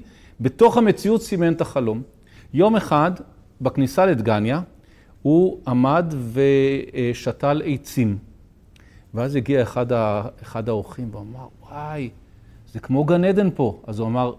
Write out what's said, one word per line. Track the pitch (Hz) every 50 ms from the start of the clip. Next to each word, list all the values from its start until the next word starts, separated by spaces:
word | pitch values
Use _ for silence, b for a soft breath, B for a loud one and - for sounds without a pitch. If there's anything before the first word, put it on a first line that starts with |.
| - B B B B B B B
בתוך | 117 127 - - 226 233 233
המציאות | 240 226 214 - - - 196 226 220 220
סימן | - 202 175 170 170 160
את | 160
החלום. | - - - 139 123 113 107 113 135 - - - - b b b b b b
יום | 139 185 214 226
אחד, | 208 - - 156 147 151 180 180 - - - - - - _ _ -
בכניסה | 127 127 - 139 135 127 - - 185
לדגניה, | 190 165 117 107 113 110 104 104 113 135 165 180 - - - b b b b b b b b b
הוא | 139 151 170 185 185 - - -
עמד | - 127 123 127 135 147 170 180 165 156 135 120 113 113
ושתל | 135 139 139 139 135 135 139 139 135 - - - 135 123 120 123 - - 165 - - - 143 147 151 -
עצים. | - 139 123 - - - 135 120 107 101 101 - - - - - - _ _ _ - - b b b b b b b b
ואז | 110 120 139 147
הגיע | 139 107 135 143 131 120
אחד | 107 - 123 123 120 123
ה-, | 117 110 107 104 104 101 - - - -
אחד | - - 117 107 120
האורחים | 113 104 98 - - - 123 113 104
ואמר, | 104 104 107 120 127 131 120 - - -
"וואי, | - 143 147 147 151 156 151 131 110 - - - b b b b b b b b b -
זה | 113
כמו | - - 131 139 151
גן | 147 175 175 180
עדן | 190 196 202 202 180 -
פה." | - 135 107 95 - -
אז | - 107 104
הוא | 113 113
אמר, | 117 123 127 123 120